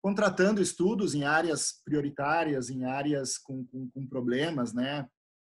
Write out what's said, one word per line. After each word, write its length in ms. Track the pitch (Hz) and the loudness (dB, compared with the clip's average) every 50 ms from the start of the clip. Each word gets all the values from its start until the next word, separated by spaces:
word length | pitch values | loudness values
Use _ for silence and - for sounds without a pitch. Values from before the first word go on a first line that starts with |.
contratando 600 | - 196 202 214 214 196 180 - 180 202 220 202 | -2 -2 0 2 2 2 4 4 4 4 4 4
estudos 520 | 180 - - - 170 190 226 202 208 160 135 | 2 0 2 2 2 2 2 2 0 0 0
em 120 | 147 139 | 0 2
áreas 560 | 143 151 160 170 170 151 135 - - - - - | 2 4 2 4 2 0 0 -2 -4 -6 -8 -6
prioritárias, 840 | - 147 147 143 143 147 - 139 143 156 170 165 156 143 131 127 120 | -2 0 0 0 0 -2 -2 0 0 2 2 2 0 0 -2 -2 -4
em 160 | 131 127 127 | -6 -6 -4
áreas 520 | 127 131 139 143 147 147 139 135 127 - - | -4 -4 -2 0 0 0 0 -2 -4 -6 -8
com, 280 | - - 131 131 123 | -8 -10 -10 -10 -10
com, 240 | - - 131 131 123 | -10 -10 -10 -10 -10
com 180 | - 139 139 123 | -8 -8 -8 -6
problemas, 640 | 131 131 120 120 123 131 151 170 165 135 120 113 107 | -4 -4 -2 0 0 0 0 0 0 -2 -2 -2 -2
né? 320 | 123 123 135 147 147 139 - _ _ _ _ _ _ _ | -2 -2 -2 -2 -4 -6 -8 _ _ _ _ _ _ _